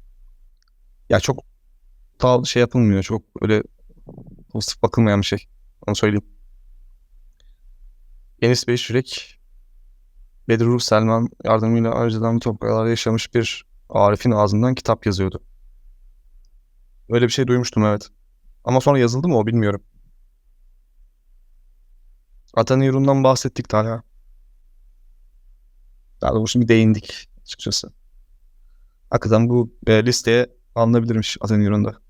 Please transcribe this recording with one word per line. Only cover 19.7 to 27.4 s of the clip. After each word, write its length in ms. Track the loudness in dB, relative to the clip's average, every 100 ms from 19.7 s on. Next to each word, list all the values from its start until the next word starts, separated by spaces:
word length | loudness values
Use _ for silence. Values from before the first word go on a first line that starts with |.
| -2 -10 _ _ _ _ _ _ _ _ _ _ _ -20 _ _ _ _ _ _ _ _ _ -20 _ _ -20 _
Atanirun'dan 680 | -4 0 2 2 2 2 4
bahsettik 480 | 2 2 -2 -6 -2
daha 120 | -2
ya. 200 | -2 -6 -12 -20 -20 -20 -20 _ _ _ -20 _ -20 -20 _ _ -20 _ _ _ -20 -20 _ _
Daha 120 | -4
doğrusu 280 | -2 -2 0
bir 60 | 2
değindik 640 | 4 4 2 -4 -18 -20 -20